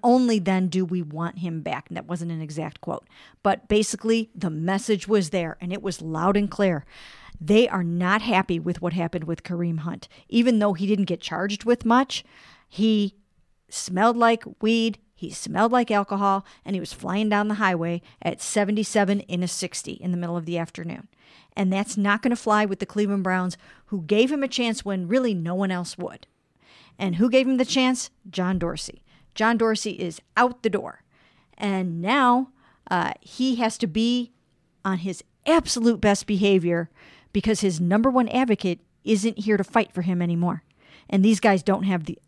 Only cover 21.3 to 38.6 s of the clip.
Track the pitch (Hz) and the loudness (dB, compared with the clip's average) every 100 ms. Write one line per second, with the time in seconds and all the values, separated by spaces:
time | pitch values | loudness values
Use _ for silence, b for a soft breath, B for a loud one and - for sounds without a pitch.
21.3 | b b - 185 190 208 214 202 208 254 | b b -2 0 0 -2 -2 0 0 0
22.3 | 240 - 208 214 196 190 208 208 202 185 | -2 0 2 2 -2 -4 -2 0 0 0
23.3 | 185 180 - b b b 202 156 208 262 | 0 -2 -6 b b b -8 0 2 4
24.3 | 294 269 - 233 220 202 190 175 254 247 | 2 -2 -2 -2 -2 -4 -6 0 0 0
25.3 | 185 165 185 196 180 175 - 180 - - | 0 -2 -2 -2 -2 -6 -10 -12 -12 -20
26.3 | _ _ _ b b b b 190 170 233 | _ _ _ b b b b -4 2 4
27.3 | 262 262 254 254 262 254 254 - _ 190 | 6 4 2 0 2 2 0 -6 _ -10
28.3 | 190 180 185 170 - - - b b b | -4 -2 -2 -2 -6 -10 -16 b b b
29.3 | - 220 233 226 220 220 - 175 160 _ | -2 0 2 2 0 -4 -6 -8 -8 _
30.3 | - 247 240 220 196 - - _ b b | 0 0 0 -2 -2 -6 -14 _ b b
31.3 | b b _ 202 190 185 165 185 277 247 | b b _ -4 -2 -2 -4 0 2 4
32.3 | 247 262 b b b - 180 - - - | 4 0 b b b -4 -2 -2 -6 -14
33.3 | - 262 240 226 - 208 180 233 247 240 | -2 0 0 0 -2 -2 0 2 0 -2
34.3 | _ _ _ _ _ 190 190 185 175 - | _ _ _ _ _ -4 -4 -4 -8 -12
35.3 | _ - 320 - 247 226 226 208 202 - | _ 2 2 2 2 2 4 2 2 0
36.3 | 196 202 190 170 170 170 b b b b | 2 4 4 4 0 -2 b b b b
37.3 | 202 214 220 202 160 175 208 254 254 226 | -2 0 0 0 0 2 4 4 2 2
38.3 | 254 254 208 | 0 2 0